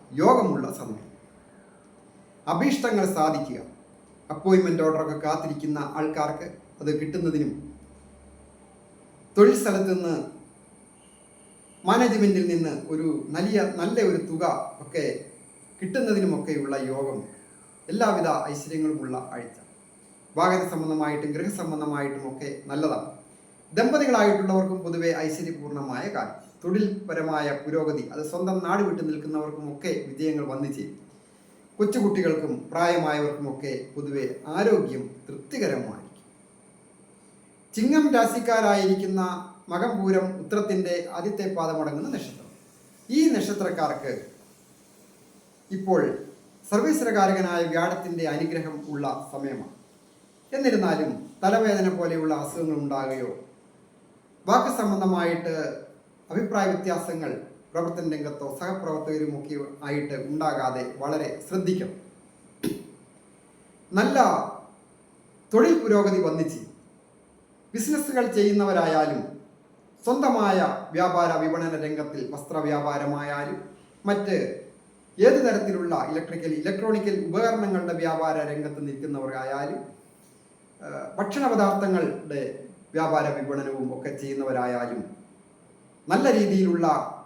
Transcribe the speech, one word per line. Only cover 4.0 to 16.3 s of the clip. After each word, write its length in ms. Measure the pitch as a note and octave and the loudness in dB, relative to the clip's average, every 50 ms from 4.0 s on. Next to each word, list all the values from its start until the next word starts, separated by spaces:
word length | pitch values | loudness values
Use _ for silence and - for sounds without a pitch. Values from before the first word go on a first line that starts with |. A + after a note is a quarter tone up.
| - - - - - - | -20 -20 -20 -20 -12 -12
അപ്പോയിൻമെന്റ് 520 | - - - F#3+ F#3+ F#3 F#3 E3+ E3 E3 | -8 0 4 6 6 6 6 4 2 2
ഓർഡറൊക്കെ 360 | D#3 D#3 D#3 D#3 D#3 D3+ D3 D3 D#3 | 2 2 2 0 -2 -2 -4 -4 -2
കാത്തിരിക്കുന്ന 520 | D3+ D#3 D#3+ D#3 D3+ D3 C#3 D3+ D3+ D3+ D3 | -2 -2 -2 -2 -6 -6 -6 -4 -4 -4 -4
ആൾക്കാർക്ക് 760 | C#3 C#3 - D#3 D#3 D3+ D#3 D#3+ D3 D3 - - - E3+ - - - - - - | -4 -6 -4 -4 -2 -2 0 -2 -2 -2 -4 -6 -10 -12 -14 -16 -20 -20 -14 -6
അത് 200 | D3 D3+ D3+ D3+ | -4 -2 -2 -2
കിട്ടുന്നതിനും, 680 | D#3 D3+ D3+ F#3 E3+ E3 D3+ D3 D3 - - - - - - - - - - - - - - - - - - - - - - - - - - - - - - - - - - - - - - G3 | -2 -4 -4 -2 -2 0 0 0 0 -2 -4 -8 -12 -14 -18 -20 -20 -20 -20 -20 -20 -20 -20 -20 -20 -20 -20 -20 -20 -20 -20 -20 -20 -20 -20 -20 -20 -20 -20 -20 -20 -20 -20 -20 -14 0 8 8
തൊഴിൽ 240 | G#3 B3 - - | 10 10 10 6
സ്ഥലത്ത് 320 | G#3+ G#3+ F#3+ F#3+ F#3+ F#3+ F#3 | 4 0 0 2 2 2 0
നിന്ന്, 300 | F#3 F3 E3+ D#3+ C3+ - - - - - - - - - _ - - - _ _ _ - - _ _ - - - - - - - - - - - - - | 0 0 -2 -2 -2 -4 -8 -12 -18 -20 -20 -20 -20 -20 _ -20 -20 -20 _ _ _ -20 -20 _ _ -20 -20 -20 -20 -20 -20 -20 -20 -20 -20 -16 -4 2
മാനേജ്മെന്റിൽ 720 | F#3 F#3 A#3+ B3 A#3 G#3 G#3+ G3+ G3 F#3 F#3 F3 E3+ E3+ | 4 4 6 6 4 4 4 4 4 4 4 2 2 2
നിന്ന് 260 | E3 D#3+ D#3 D3 C#3+ C3 - | 2 0 0 -2 -6 -6 -6
ഒരു 380 | D#3+ D#3 D#3+ D#3 C#3+ C3+ C3+ - | -4 -2 -2 -2 -2 -2 -4 -6
നല്ല, 480 | D3+ E3+ F#3+ G#3 G#3+ G3+ - G3 - | -4 -2 0 2 2 2 2 0 -2
നല്ല 240 | F3 E3+ G#3 A#3 A#3 | -2 -2 0 2 2
ഒരു 160 | G#3 F#3 E3+ | 2 2 2
തുക 580 | E3 - - D#3+ D#3+ F3 D#3+ C3 - - - - - | 0 -2 -4 -4 -2 0 0 0 -2 -4 -10 -12 -16
ഒക്കെ 440 | C#3 - - E3 C#3+ B2+ - - - - - - - - - - - - - - | -14 -8 -6 -4 -2 -2 -4 -6 -10 -16 -20 -20 -20 -20 -20 -20 -20 -20 -14 -10
കിട്ടുന്നതിനുമൊക്കെയുള്ള 960 | G3 - - C4 A#3 A3 G#3 G3 F#3 E3+ | -8 -4 -2 0 2 2 2 2 2 2